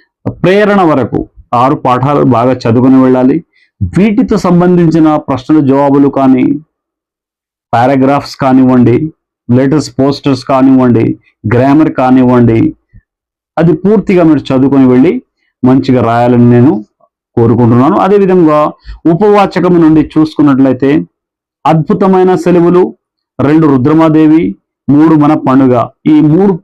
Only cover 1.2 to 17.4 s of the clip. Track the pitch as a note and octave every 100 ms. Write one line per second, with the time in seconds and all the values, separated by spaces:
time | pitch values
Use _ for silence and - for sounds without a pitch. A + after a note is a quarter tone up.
1.2 | - - _ A#2+ C3 D3 C3 B2 C3 D3
2.2 | C#3+ A#2 B2 B2 A#2+ A#2 C3 C3 C3 C3
3.2 | B2+ D#3 - _ _ _ F#2 - G#3+ G#3+
4.2 | G#3 G#3+ F#3 F3 F3+ F3 E3+ E3 D#3 D3+
5.2 | - C3 - D#3 C3+ C3+ C#3+ C#3 C#3 C3+
6.2 | C3+ B2+ C3 D3 - _ _ _ _ _
7.2 | _ _ _ _ _ A#2 B2+ C#3 C3 C#3+
8.2 | - - C3+ C3 B2+ B2+ A#2 B2 D#3 -
9.2 | _ _ - A#2+ C3+ D3 - - C#3 C#3
10.2 | D3 C3 - C3+ C3 C3 B2+ A#2 A2+ -
11.2 | _ _ G#2+ A#2 C3 D3 D#3 - B2+ C3
12.2 | B2+ B2 A#2 A2+ G#2 - _ - _ _
13.2 | _ _ _ - E3 D#3+ G3 G#3+ - F3+
14.2 | D#3+ C#3+ C3 C3 C3+ C#3 B2+ B2 D3+ B3+
15.2 | - _ _ _ B2+ C3 C3+ B2 A2+ A#2
16.2 | B2 B2 A#2+ A#2+ B2+ G3+ G#3 _ _ _
17.2 | _ -